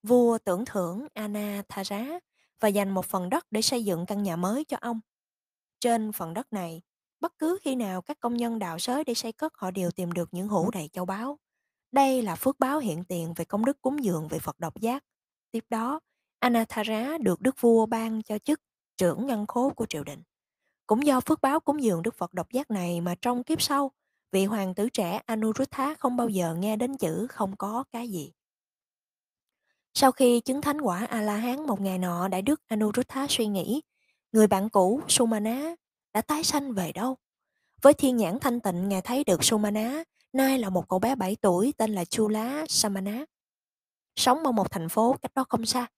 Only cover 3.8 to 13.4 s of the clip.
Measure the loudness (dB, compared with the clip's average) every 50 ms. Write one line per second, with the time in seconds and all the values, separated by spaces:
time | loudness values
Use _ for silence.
3.8 | 0 -2 -2 -2 -2 -4 -4 -2 -2 -2 -2 -2 -2 -2 -2 -2 -4 -6 -8 -8
4.8 | -6 -8 -8 -8 -10 _ _ _ _ _ _ _ _ _ _ _ _ _ _ _
5.8 | 0 2 2 2 0 -4 -6 -6 -8 -6 -6 -8 -8 _ -6 -6 -6 -6 -10 -14
6.8 | _ _ _ _ _ _ _ _ -6 -6 _ _ 0 0 0 0 _ -4 -2 -2
7.8 | -2 -2 -4 -6 -6 -8 -10 _ -4 -2 -2 0 -2 -2 -2 -4 -6 -6 -6 -6
8.8 | -4 -2 -2 -2 -2 -2 -4 -4 -6 -8 -6 _ -6 -6 _ _ -8 -6 -4 -2
9.8 | -2 -2 -2 -4 -6 -4 -2 -4 -4 -4 -6 -8 -4 0 0 0 0 0 -2 -4
10.8 | -10 -8 _ -8 -6 -6 -6 -6 -8 -10 -10 _ _ _ _ _ _ _ _ _
11.8 | _ _ 2 4 4 4 4 2 0 -2 -4 0 0 -2 0 _ 0 0 0 -2
12.8 | -2 -2 -4 -4 -6 _ -6 -6 -6 -6 -6 -8